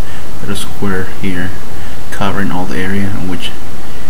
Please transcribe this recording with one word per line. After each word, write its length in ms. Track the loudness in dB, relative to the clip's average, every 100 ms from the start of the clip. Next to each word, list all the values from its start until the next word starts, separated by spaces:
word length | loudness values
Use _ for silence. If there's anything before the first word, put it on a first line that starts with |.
| -2 -2 0 0
little 140 | 0 0
square 500 | 0 0 0 0 0 0
here 280 | 0 0 0 0 0 0 0 0 0
covering 400 | 0 0 0 0
all 140 | 0 0
the 120 | 0
area 320 | 0 0 0
in 180 | 0 0
which 240 | 0 0 0 0 0 0 0 0